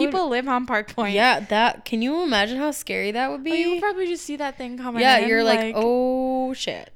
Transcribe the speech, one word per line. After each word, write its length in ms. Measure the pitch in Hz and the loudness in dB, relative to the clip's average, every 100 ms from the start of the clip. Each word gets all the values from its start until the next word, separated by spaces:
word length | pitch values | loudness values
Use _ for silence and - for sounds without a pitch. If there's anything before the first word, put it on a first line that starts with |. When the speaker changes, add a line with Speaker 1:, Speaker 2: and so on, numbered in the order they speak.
| 311 | 0
Speaker 1:
people 240 | 370 330 | 0 0
live 180 | 240 262 | 0 0
on 180 | 247 254 | -2 0
Park 260 | 220 208 - | -2 -2 -4
Point. 180 | 208 196 | 0 4
Speaker 2:
Yeah, 240 | 247 220 | 4 4
that, 440 | 208 214 233 - - | 2 2 2 0 -4
can 160 | 226 | -2
you 180 | 240 320 | 0 0
imagine 340 | 349 214 214 254 | 0 2 0 -2
how 120 | 302 | -4
scary 400 | 277 - 190 196 | -4 -6 -4 -2
that 180 | 226 262 | -2 -4
would 100 | 285 | -4
Speaker 1:
Oh, 120 | 285 | -2
you 100 | 330 339 | 0 0
Speaker 2:
be? 40 | |
Speaker 1:
would 100 | 349 | 0
probably 240 | 415 370 359 | -2 -2 -4
just 160 | 339 - | -4 -8
see 100 | 285 | -8
that 200 | 285 269 | -8 -8
thing 200 | 254 247 | -12 -10
coming 240 | 254 233 | -6 2
Speaker 2:
Yeah, 160 | 247 247 | 6 6
Speaker 1:
in, 100 | 233 | 4
Speaker 2:
you're 160 | 226 | 2
like, 160 | 226 226 | 4 2
Speaker 1:
like 140 | 220 220 | 0 0
Speaker 2:
"Oh, 800 | 233 247 254 254 262 262 262 | 2 2 2 0 -2 -2 -4
shit. 380 | 262 - 87 - | -6 -8 -8 -12